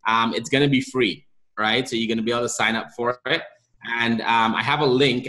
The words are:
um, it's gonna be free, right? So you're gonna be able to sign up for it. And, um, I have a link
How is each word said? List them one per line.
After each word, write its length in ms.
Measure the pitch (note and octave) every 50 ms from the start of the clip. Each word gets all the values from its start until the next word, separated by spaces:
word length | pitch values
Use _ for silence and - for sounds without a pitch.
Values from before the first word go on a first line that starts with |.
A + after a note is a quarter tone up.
| - A2+
um, 260 | A2+ A2+ A2+ A#2 -
it's 160 | - A#2 -
gonna 180 | C3+ C3+ C#3+ D3
be 140 | C#3 B2+
free, 440 | C3 - - B2+ A#2+ G2 E2 - - _ _ _ _ _ - -
right? 280 | G#2+ G#2+ A2 B2 C3 C3
So 80 | B2+
you're 140 | A2+ A2+ A2 A#2
gonna 120 | A2+ A2
be 60 | A2+
able 100 | A#2 A#2+
to 80 | A#2+ A#2+
sign 260 | - - A2+ A2 A2
up 160 | A2+ - - - -
for 240 | A#2+ A#2+ B2 - - B2+
it. 160 | D#3 E3 E3 - - _ _ _ _ _ -
And, 360 | A#2 A#2 A#2 A#2 A#2 A#2 A2
um, 340 | - - A#2 A#2 A2+ A2+ G#2+
I 80 | F2 A2+
have 160 | C3 C#3+ D3+
a 60 | D#3
link 420 | C3+ B2 C3 C#3+ C3+ A#2+ B2 A2+